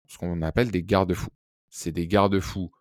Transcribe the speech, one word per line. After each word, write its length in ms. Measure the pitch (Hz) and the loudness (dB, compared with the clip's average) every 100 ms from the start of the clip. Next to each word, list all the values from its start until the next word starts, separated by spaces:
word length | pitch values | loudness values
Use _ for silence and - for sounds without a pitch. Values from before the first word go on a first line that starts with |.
| _ | _
ce 100 | - | -10
qu'on 240 | 87 85 | -6 -4
appelle 300 | 80 117 120 | -2 0 0
des 120 | 92 | -2
garde-fous. 460 | 87 98 92 87 - _ _ _ _ | 2 2 2 -2 -6 _ _ _ _
C'est 220 | - 85 | -12 -8
des 160 | 82 85 | -4 2
garde-fous 640 | 101 98 98 - 98 87 _ | 4 4 2 -2 -6 -8 _